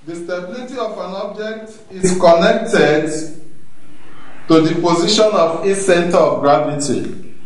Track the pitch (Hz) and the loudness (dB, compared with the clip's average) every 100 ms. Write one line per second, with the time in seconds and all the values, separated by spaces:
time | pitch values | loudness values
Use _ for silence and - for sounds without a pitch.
0 | 156 170 175 180 - 247 240 240 220 196 | -12 -12 -8 -8 -8 -12 -10 -8 -8 -8
1 | 180 196 202 208 214 220 - - - 190 | -10 -8 -10 -8 -8 -10 -12 -18 -16 -2
2 | 185 180 175 170 196 220 - 175 147 151 | 0 4 6 6 6 2 0 2 4 2
3 | 156 - - - - - - - - - | 0 -4 -6 -6 -8 -6 -6 -6 -8 -6
4 | - - - - - 160 151 170 170 165 | -6 -6 -6 -6 2 4 4 0 0 0
5 | - 214 214 196 165 165 196 196 - 175 | 2 2 2 4 2 0 -2 -2 2 2
6 | 175 185 151 - 143 147 143 143 - 104 | 4 2 2 2 2 2 2 -4 -2 -2
7 | - - - - | -4 -6 -6 -8